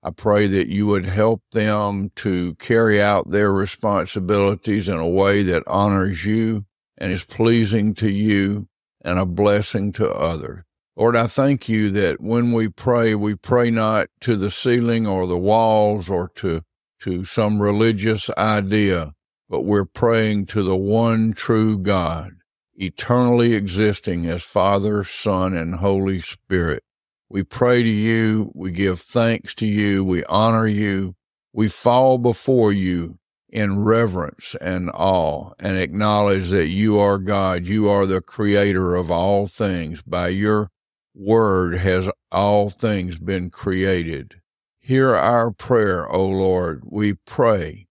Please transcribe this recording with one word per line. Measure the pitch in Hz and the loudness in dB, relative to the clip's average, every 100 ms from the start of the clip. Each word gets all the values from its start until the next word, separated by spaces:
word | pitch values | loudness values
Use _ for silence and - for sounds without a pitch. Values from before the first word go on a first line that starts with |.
I | - | -10
pray | 82 110 104 104 | -4 2 4 4
that | 95 - | 2 0
you | 101 104 | -2 0
would | 101 95 | 0 -2
help | 95 110 110 _ | 0 0 0 _
them | 117 107 104 104 101 98 - | -2 0 0 -2 -4 -6 -6
to | 107 92 87 80 | -2 -2 -2 -8
carry | - 113 113 104 | 0 2 4 4
out | 101 101 - | 4 2 0
their | 98 104 | 0 2
responsibilities | 98 101 - 107 101 85 107 92 104 98 101 - 104 92 | 2 -2 -4 -2 -2 -2 -6 0 2 2 0 -2 -2 -2
in | 87 | -2
a | 82 | 0
way | 92 98 101 | 2 2 2
that | 95 85 - | 2 0 0
honors | 95 101 98 95 87 | 0 2 2 0 -4
you | 95 110 113 110 101 _ _ _ | -2 -2 0 -4 -8 _ _ _
and | 92 | -6
is | 92 | -6
pleasing | - - 113 117 110 110 104 | -8 0 2 4 2 2 0
to | 98 110 | 0 -2
you | 101 107 101 98 104 98 _ _ _ | 0 2 2 2 -2 -8 _ _ _
and | - 90 | -4 -2
a | |
blessing | 92 87 104 104 104 110 101 | 0 2 2 4 0 -4 -4
to | 98 107 | -2 -4
others. | - 80 82 - - - _ _ - | -2 -4 -4 -10 -14 -20 _ _ 0
Lord, | 113 117 | 2 2
I | 117 | 0
thank | - 135 139 - | 0 0 0 -2
you | 110 104 | 0 0
that | 98 92 - | 0 0 -2
when | 98 120 120 | -2 -2 0
we | 117 110 | 0 -2
pray, | - 131 120 113 | -4 0 2 2
we | 107 104 | 0 -2
pray | 101 - 123 120 | -6 0 2 2
not | 113 110 110 - _ | 2 0 0 -2 _
to | - 110 | -2 0
the | 95 | -2
ceiling | - 131 120 117 117 110 | -2 0 2 2 0 0
or | 95 92 | -2 -2
the | 87 | -2
walls | 95 110 113 110 107 104 92 | 2 2 4 4 2 0 -2
or | 92 90 - | -4 -4 -6
to, | 95 82 - _ _ _ | -4 -4 -8 _ _ _
to | - 90 | -6 -6
some | 98 - 107 107 | -4 -2 0 2
religious | 101 104 113 104 107 110 - - | 2 2 2 2 -2 -2 -2 -2
idea, | 110 107 95 107 101 90 76 73 _ _ _ | 0 0 0 2 2 0 -4 -12 _ _ _
but | 82 | -6
we're | 76 104 | 0 0
praying | 95 - 120 117 110 104 95 | 0 0 2 2 2 -2 -2
to | 107 | -2
the | 95 92 | 0 0
one | 98 110 117 113 113 | 0 0 2 2 0
true | 104 - 113 110 107 | -2 0 2 2 0
God, | 95 95 82 82 - - _ _ _ _ | 0 0 0 -4 -10 -16 _ _ _ _
eternally | 92 - - 123 123 120 120 | -10 -8 0 2 4 4 4
existing | 110 98 90 107 101 - 87 85 | 2 -2 0 0 0 -4 -4 -4
as | 87 | -6
Father, | - - 95 101 101 104 | -4 0 2 0 0 -4
Son, | 98 - 110 95 95 | -4 -6 -2 0 0
and | 90 82 85 | -2 -6 -2
Holy | 98 98 95 95 | 0 0 0 -4
Spirit. | - - _ 95 82 71 _ _ _ _ _ | -8 -14 _ -2 0 -4 _ _ _ _ _
We | 98 | -6
pray | 95 - 123 123 | -6 0 2 4
to | 117 | 2
you, | 107 110 113 110 107 104 | 0 0 2 2 0 -2
we | - 92 | -6 -8
give | 87 98 90 | -2 -2 -2
thanks | - 123 117 113 - - | -4 0 2 0 -6 -4
to | 110 | -2
you, | 104 101 98 | 0 2 0
we | 95 90 | 0 -2
honor | - 95 110 113 110 | 0 0 2 2 0
you, | 104 104 98 95 92 _ _ _ | 0 -2 -2 -4 -10 _ _ _
we | - 107 | -2 -2
fall | - 123 123 131 131 | 0 2 4 4 2
before | 120 113 - 127 107 | 0 -2 0 2 4
you | 101 92 87 82 85 _ _ _ | 2 -2 -2 -6 -12 _ _ _
in | 113 104 98 | -4 -2 0
reverence | 107 113 113 92 76 - - - | 2 2 2 -2 -8 -10 -14 -10
and | 82 92 87 | -6 -4 -6
awe, | - 95 95 78 73 - - | -2 0 2 0 -4 -10 -8
and | 101 92 | -4 -2
acknowledge | 87 92 107 104 104 95 90 | -4 -2 0 2 2 0 0
that | 95 80 | 0 0
you | 92 107 104 | 0 2 4
are | 101 98 | 2 0
God, | 95 101 95 90 87 | -2 -2 0 -2 -2
you | 107 104 | 0 2
are | 101 98 | 2 2
the | 95 | -2
creator | - - 104 101 101 92 92 | -4 -4 2 2 2 2 0
of | 90 85 | -2 -2
all | 85 92 101 101 | 0 2 0 -2
things. | - 107 90 80 82 | -4 -4 -4 -6 -12
By | - 90 87 | -8 -4 -2
your | 95 104 107 101 _ _ _ _ | -2 0 0 -2 _ _ _ _
word | - 98 113 110 95 90 90 | -10 0 2 4 2 0 0
has | 95 92 92 - _ | 0 0 -2 -8 _
all | - 101 104 101 | 0 2 2 0
things | - 113 104 90 82 | -2 -2 -2 -4 -8
been | 85 95 90 | -6 -6 -6
created. | - - 92 95 92 82 78 67 - _ _ _ _ | -8 -4 0 0 0 -2 -8 -12 -20 _ _ _ _
Hear | - 131 135 | -2 2 4
our | 104 82 120 117 | 4 4 2 0
prayer, | 101 - 123 104 92 76 | -4 0 2 2 0 -2
O | 90 95 | 0 0
Lord, | 95 95 92 87 73 | 2 2 0 -2 -6
we | - 104 104 | -10 -2 -2
pray. | 95 - - 120 104 78 80 - | -2 -8 0 2 2 -2 -12 -20